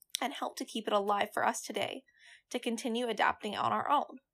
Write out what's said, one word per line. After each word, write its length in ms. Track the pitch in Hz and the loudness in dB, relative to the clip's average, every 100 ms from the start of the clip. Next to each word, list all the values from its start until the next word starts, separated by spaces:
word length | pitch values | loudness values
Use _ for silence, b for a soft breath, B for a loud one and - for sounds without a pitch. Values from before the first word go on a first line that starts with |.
| _ - | _ -4
and 140 | 269 | -2
helped 240 | - 262 - | -4 -6 -6
to 80 | 269 | -6
keep 200 | 226 214 | -4 2
it 80 | |
alive 360 | 208 202 202 208 | 2 4 2 2
for 120 | - - | 2 0
us 160 | 233 | 0
today 420 | - 214 - - B B B B _ | -4 -4 -4 -6 B B B B _
to 100 | 247 | -4
continue 480 | 247 226 233 226 247 | -2 -2 -2 0 0
adapting 480 | 208 - - 214 - | 2 2 2 -2 0
on 160 | - | 2
our 180 | 214 - | 2 2
own. 280 | 285 - 262 - | 2 2 -8 -20